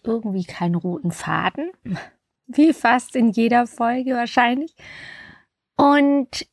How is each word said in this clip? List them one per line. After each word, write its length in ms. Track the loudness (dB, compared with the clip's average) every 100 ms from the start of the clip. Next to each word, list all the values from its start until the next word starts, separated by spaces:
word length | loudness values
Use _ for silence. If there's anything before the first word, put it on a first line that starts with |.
| -6
irgendwie 400 | -4 -4 -6 -6
keinen 300 | -4 -2 -2
roten 360 | -2 -4 -6
Faden, 600 | -6 -4 -2 -2 -4 -10 -10 -10 -10 -10 _ _ _ -8
wie 240 | 2 4
fast 460 | 4 2 0 0 0
in 140 | 0
jeder 360 | 2 2 2 0
Folge 460 | -2 -2 -2 -2
wahrscheinlich. 600 | -4 -2 2 2 0 -6 _ -20 -20 -20 -20 -20 -20 _ _ _ 2
Und 720 | 4 4 4 2 -2 -8 -14